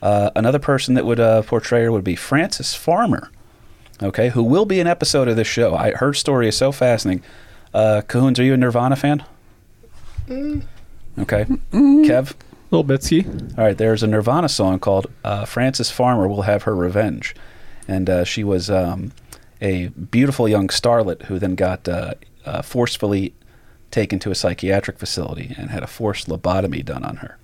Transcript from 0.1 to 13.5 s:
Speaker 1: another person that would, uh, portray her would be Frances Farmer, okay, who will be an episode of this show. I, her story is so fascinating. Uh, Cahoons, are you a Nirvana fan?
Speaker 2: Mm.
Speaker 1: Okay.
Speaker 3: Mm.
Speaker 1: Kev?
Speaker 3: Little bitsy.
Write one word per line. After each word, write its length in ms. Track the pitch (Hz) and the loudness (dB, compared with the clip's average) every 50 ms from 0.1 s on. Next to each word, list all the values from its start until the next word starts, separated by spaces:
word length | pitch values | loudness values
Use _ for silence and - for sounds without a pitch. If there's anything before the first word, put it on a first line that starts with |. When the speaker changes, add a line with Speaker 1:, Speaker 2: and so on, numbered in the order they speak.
| 104 104 101 - - | 2 4 2 2 0
Speaker 1:
another 220 | - 110 117 131 147 | 0 0 2 0 0
person 340 | 139 - 143 131 - - 127 | 0 0 0 0 2 2 2
that 100 | 131 - | 2 2
would, 140 | 104 117 113 | 2 2 2
uh, 240 | 117 113 113 110 107 | 4 4 4 4 2
portray 400 | - - 117 - - 123 120 117 | 2 -2 -2 0 2 2 2 2
her 80 | 117 | 2
would 140 | 113 107 92 | 2 0 0
be 100 | 92 87 | -2 -4
Frances 600 | - - - 135 143 165 - - - 131 - - | -4 -4 -2 0 0 0 -2 -4 -6 -6 -8 -8
Farmer, 560 | - - - 165 190 240 220 123 - - - - - - - _ _ - - - - - - - - 101 | -6 -2 0 2 2 2 0 0 -2 -4 -12 -20 -20 -20 -20 _ _ -20 -20 -20 -20 -20 -20 -14 -6 -6
okay, 260 | 98 - - 110 123 | -4 0 0 0 2
who 160 | 117 123 117 | 2 2 2
will 220 | 113 135 180 214 | 4 4 2 2
be 120 | 208 190 185 | 2 2 0
an 80 | 175 | 2
episode 400 | 170 170 - - - - 147 131 123 | 2 0 0 0 0 2 2 2 2
of 60 | 117 | 2
this 120 | 110 110 - | 0 0 0
show. 260 | - - 117 104 82 | 0 2 2 2 2
I, 180 | 82 - - - | 2 0 0 0
her 200 | - 127 139 143 | 0 0 0 0
story 340 | - - - 139 127 120 | 0 0 0 2 2 2
is 100 | 110 104 | 2 2
so 140 | - 131 135 139 | 2 0 0 0
fascinating. 520 | - 127 127 120 110 - - 92 92 - - - - - - - - - - - | 2 2 2 2 2 0 -2 -2 -4 -6 -10 -20 -20 -20 -20 -20 -20 -20 -6 0
Uh, 300 | 107 107 110 107 104 104 | 2 4 4 4 2 0
Cahoons, 320 | - - 123 127 135 127 123 | 0 0 2 4 4 4 4
are 60 | 127 | 4
you 100 | 131 135 | 4 4
a 20 | |
Nirvana 380 | 131 127 123 117 120 120 127 139 | 4 4 2 2 2 2 2 0
fan? 280 | 135 - 143 147 143 - - - - _ - - _ _ _ - _ - - - - - - - - - - | 2 2 0 0 0 -2 -8 -20 -20 _ -20 -20 _ _ _ -20 _ -20 -20 -20 -16 -16 -14 -10 -10 -8 -8
Speaker 2:
Mm. 340 | 254 262 285 294 294 294 - - - - - - - - - - - - | -6 -6 -6 -4 -6 -6 -6 -8 -12 -16 -18 -20 -18 -16 -16 -12 -8 -8
Speaker 1:
Okay. 260 | 101 - - 104 107 - 262 - - - - | -4 -2 0 -2 0 0 -2 -2 -4 -2 2
Speaker 3:
Mm. 340 | 196 285 277 277 294 311 | 4 6 6 6 6 6
Speaker 1:
Kev? 280 | 302 123 123 135 143 - - - - - - - - | 6 4 4 2 0 -6 -16 -20 -20 -20 -20 -6 0
Speaker 3:
Little 140 | - 170 156 | 0 0 2
bitsy. 400 | 139 135 135 - - - 139 - - - 98 - - | 2 0 0 2 2 2 2 2 0 -4 -8 -10 -10